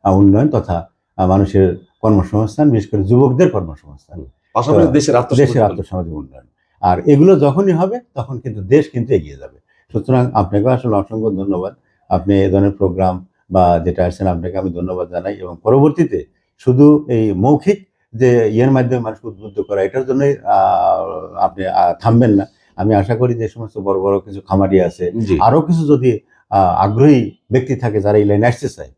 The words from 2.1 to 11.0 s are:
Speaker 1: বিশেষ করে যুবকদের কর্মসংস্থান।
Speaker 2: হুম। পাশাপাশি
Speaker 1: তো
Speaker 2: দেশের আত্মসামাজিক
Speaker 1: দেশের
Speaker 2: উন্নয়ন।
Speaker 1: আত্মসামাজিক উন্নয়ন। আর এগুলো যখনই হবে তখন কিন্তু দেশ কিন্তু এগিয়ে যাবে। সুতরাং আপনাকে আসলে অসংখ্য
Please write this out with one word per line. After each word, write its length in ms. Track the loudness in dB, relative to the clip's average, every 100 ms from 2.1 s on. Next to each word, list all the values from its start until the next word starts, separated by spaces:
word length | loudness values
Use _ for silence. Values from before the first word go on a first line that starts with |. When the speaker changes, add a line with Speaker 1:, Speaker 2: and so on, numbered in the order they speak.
| 0 0 -2 -4 0 0
Speaker 1:
বিশেষ 180 | 0 -2
করে 140 | -4
যুবকদের 460 | 0 2 2 2 0
কর্মসংস্থান। 720 | 0 -8 -14 -20 -20 _ -20
Speaker 2:
হুম। 100 | -20 _ _
পাশাপাশি 340 | -6 0 2 4
Speaker 1:
তো 60 |
Speaker 2:
দেশের 220 | 2 2
আত্মসামাজিক 320 | 0 0 2 2
Speaker 1:
দেশের 140 | 2
Speaker 2:
উন্নয়ন। 180 | 0 -2
Speaker 1:
আত্মসামাজিক 340 | -8 -8 -8
উন্নয়ন। 320 | -10 -14 -20 _ _ _ _
আর 180 | -2 0
এগুলো 400 | 2 4 6 4
যখনই 320 | 2 0 0
হবে 280 | 0 -2 -6 _
তখন 240 | -12 -10 -10
কিন্তু 220 | -10 -10
দেশ 280 | 0 0 2
কিন্তু 240 | -6 -2
এগিয়ে 240 | -2 -4 -20
যাবে। 240 | -20 _ _ _ _
সুতরাং 400 | -8 0 0 2
আপনাকে 360 | -2 -2 0 0
আসলে 260 | -2 -2
অসংখ্য 360 | -4